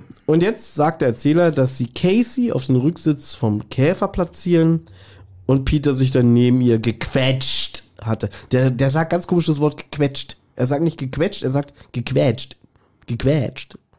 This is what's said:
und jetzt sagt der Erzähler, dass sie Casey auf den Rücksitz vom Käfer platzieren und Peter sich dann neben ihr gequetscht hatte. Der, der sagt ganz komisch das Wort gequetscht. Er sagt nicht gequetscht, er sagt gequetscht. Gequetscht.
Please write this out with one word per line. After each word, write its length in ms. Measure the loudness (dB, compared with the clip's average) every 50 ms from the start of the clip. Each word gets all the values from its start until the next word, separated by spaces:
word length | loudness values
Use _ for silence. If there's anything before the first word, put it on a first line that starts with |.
| -10 -20 -20 -8 _
und 180 | 0 2 2 2
jetzt 320 | 0 -2 -4 -10 -8 -4
sagt 260 | 0 0 0 0 0
der 80 | -2 -2
Erzähler, 420 | -2 0 0 2 2 4 2 2
dass 260 | 2 2 0 0 -2
sie 100 | -4 -6
Casey 640 | -6 -4 -2 0 2 2 2 0 0 -2 -2 -2 -2
auf 140 | -2 -2 0
den 100 | 0 0
Rücksitz 580 | 2 2 0 -2 0 -2 -2 -2 -2 -6 -12 -8
vom 360 | -4 -2 -2 -2 -2 -4 -6
Käfer 400 | -2 0 2 2 2 0 -2 -4
platzieren 720 | -2 -4 -4 -4 -6 -8 -2 2 2 4 4 4 2 0 -4 -10 -20 -20 -20 -20 -20 -20 -20 -20 -20 -8 -2
und 180 | 0 0 2 2
Peter 280 | 2 0 2 2 0 2
sich 180 | 2 0 2
dann 220 | 2 4 4 6 6
neben 260 | 6 6 4 4 4
ihr 200 | 4 2 2 2
gequetscht 1040 | 0 -2 -4 -4 -8 -4 -2 0 0 0 0 -2 -2 -2 -2 -4 -4 -6 -8 -12 -14 _ _ -12
hatte. 280 | -6 -6 -4 -4 -4 -8 -8 -12 -6 -2
Der, 200 | 0 2 2 2
der 180 | 2 0 0 0
sagt 220 | 0 0 0 0
ganz 160 | -2 -4 -2
komisch 180 | 0 0 0 0
das 140 | 0 0 0
Wort 160 | 0 -2 -2
gequetscht. 580 | -6 -12 _ -2 -2 -2 -2 -2 -6 -10 -12 -16 -20 _ _ _
Er 100 | -4 -2
sagt 160 | -2 0 0 0
nicht 140 | -2 -2
gequetscht, 460 | -4 -8 -4 0 0 0 0 -2 -4 -4
er 80 | 0
sagt 220 | 0 0 -2 -4 _ _ -20 _ -8
gequetscht. 640 | -8 -6 -2 0 2 2 2 2 0 -6 -10 -14 -20 _ _ _ _ _ _ _ _ _
Gequetscht. 720 | -8 -6 -2 0 0 2 2 0 -4 -6 -10 -16 -16 -20 -20 _ _ _